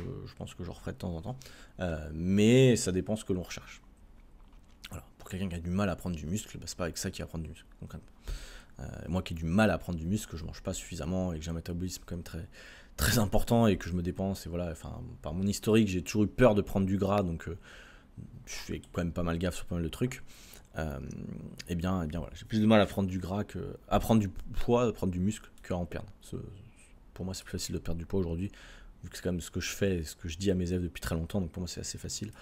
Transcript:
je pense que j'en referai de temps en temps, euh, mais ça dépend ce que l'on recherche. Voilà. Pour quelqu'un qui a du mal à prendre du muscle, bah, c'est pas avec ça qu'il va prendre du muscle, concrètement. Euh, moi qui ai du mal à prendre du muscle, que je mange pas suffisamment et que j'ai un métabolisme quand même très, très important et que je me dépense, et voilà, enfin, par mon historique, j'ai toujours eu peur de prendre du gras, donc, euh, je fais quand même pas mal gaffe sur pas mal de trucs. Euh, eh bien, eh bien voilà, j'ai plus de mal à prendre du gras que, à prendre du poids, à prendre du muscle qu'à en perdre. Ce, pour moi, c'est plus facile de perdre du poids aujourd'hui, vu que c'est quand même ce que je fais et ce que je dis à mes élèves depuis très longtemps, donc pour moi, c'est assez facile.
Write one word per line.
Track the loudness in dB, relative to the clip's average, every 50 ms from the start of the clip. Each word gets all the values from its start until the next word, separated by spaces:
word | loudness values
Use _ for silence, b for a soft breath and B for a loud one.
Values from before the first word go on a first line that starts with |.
| -8 -8 -8 -10 -12
je | -12 -12
pense | -12 -12 -12 -10
que | -10 -10
j'en | -10
referai | -10 -10 -10 -10 -8
de |
temps | -6 -6 -6 -6
en | -6
temps, | -6 -8 -10 -10 B B B B B B B -4
euh, | -4 -2 -2 -4 -6 -6 -6
mais | -2 2 4 6 8 8 10 10 10 10 10 8
ça | 6 4 2
dépend | 0 0 0 0 -2
ce | -4 0
que | -2 -2
l'on | -2 -2
recherche. | -6 -10 -12 -14 -16 -20 -20 -20 -20 -20 _ -20 -20 -20 -20 -20 -20 -20 -20 -20 -20 -20 -20 -20 -20 -20 -18 -16 -12
Voilà. | -12 -12 -14 -14 -20 -18
Pour | -12 -8
quelqu'un | -4 -4 -2
qui | -2 -4
a | -4
du | -2 0
mal | 0 2 2 0
à | 0
prendre | -2 -4 -4 -4
du | -4 -4
muscle, | -4 -4 -4 -4 -6 -12
bah, | -12 -10
c'est | -10 -6
pas | -4 -4
avec | -4 -4
ça | -4 -6 -6
qu'il | -6 -6
va | -8
prendre | -8 -6 -8 -8
du | -8
muscle, | -10 -14 -18 -20 -18 -16
concrètement. | -14 -14 -14 -14 -16 -16 -20 B B B B B B B B B B B B -12
Euh, | -12 -10 -10 -10 -6 -2
moi | -2 -2
qui | -2 -2 -6
ai |
du | -4 -2
mal | 2 6 6 6 6
à | 6
prendre | 2 0 -4 -4 -4
du | -2
muscle, | 0 -2 -2 -2 -4
que | -8
je | -8 -8
mange | -8 -10 -8 -6
pas | -6 -6
suffisamment | -6 -8 -10 -8 -6 -4 -2 0 0 0 0 -2
et | -4
que | -4
j'ai | -4
un | -6
métabolisme | -6 -4 -4 -4 -4 -4 -4 -6 -8 -10
quand | -8 -8
même | -8 -8
très, | -8 -10 -10 -10 -12 B B B B B B B B B
très | 0 2 4 4 4
important | 4 4 4 4 4 6 6 8 8
et | 8 6
que | 4 2 -2
je | -2
me | 0
dépense, | 0 -2 -2 0 0 0 -2 -2 -4
et | -6
voilà, | -4 -2 -2 -4
enfin, | -4 -8 -10 -10 -10 -10 -10 -10 -12 -10
par | -8 -6 -2
mon | 0 0
historique, | 0 0 0 4 6 6 6 6
j'ai | 6 2 0
toujours | -2 0 2 2 2
eu |
peur | 2 6 8 8 8 8
de | 6 2
prendre | 2 2 0 2
du | 2 2
gras, | 2 2 4 4 2
donc, | 2 0 -2 -4 -6
euh, | -8 -10 -10 B B B B B B B B B B -18 -16 -16 -16 -16 -16 -14
je | -12 -10
fais | -10 -8 -6 -8 -8 -8 -6
quand | -2 -2
même | 0 0 0
pas | 0 0
mal | 0 0
gaffe | 0 0 0 -2
sur | -2 -4
pas | -4 -2
mal | -2 -2
de | -2
trucs. | -2 0 -2 -2 -2 -4 -12 B B B B B B B B B -6
Euh, | -4 -4 -4 -4 -6 -8 -8 -10 -10 -10 -10 -10 -10 -12 -12 -14 -12 -6 -4
eh | -4
bien, | 0 0 2 2 2 0
eh |
bien | -2 -2 -4
voilà, | -6 -6 -8
j'ai | -12 -6
plus | -2 2 4
de | 6
mal | 8 8 8
à | 8
prendre | 6 4 0 0
du | 0 0
gras | -2 -2 -2 -2 -2 -4
que, | -4 -6 -8 -8 -8 -10 -10 -4
à | 0 2 2
prendre | 4 6 4 4
du | 4
poids, | 2 -4 -6 -8 -4 0 0 4 4 4 4 4
à | 2
prendre | 0 0 -2 -2 0
du | 2
muscle | 2 0 0 -2 -8 -18 -20 -14 -8
qu'à | -4 -4
en | -2 -4
perdre. | -4 -6 -8 -10 -10 -16 -18
Ce, | -14 -10 -10 -10 -10 -10 -14 -16 -18 -20 b b b b b -20 -20 -18 -12
pour | -8 -8
moi, | -6 -8
c'est | -8 -10
plus | -6
facile | -6 -6 -4 -4 -4
de | -4
perdre | -2 -2 -2
du | -2 -2
poids | -2 0 0
aujourd'hui, | 0 0 0 -2 -2 -4 B B B B B B B B B -16 -14
vu | -14
que | -10
c'est | -4 -2
quand | -2
même | -2 -2
ce | -4 -4
que | -6 -4
je | -4 -4
fais | -2 0 2 2 2 0
et | -2
ce | -4 -8
que | -10 -8
je | -8 -6
dis | 0 2 2
à | 4
mes | 4 2 2
élèves | 0 0 0
depuis | -2 -4 -4
très | -4 -2 -2
longtemps, | -2 -2 -2 -2 -2
donc | -2 -2
pour | -4 -6
moi, | -6 -6
c'est | -6 -8
assez | -8 -8 -8
facile. | -8 -8 -8 -6 -6 -8 -8 -12 B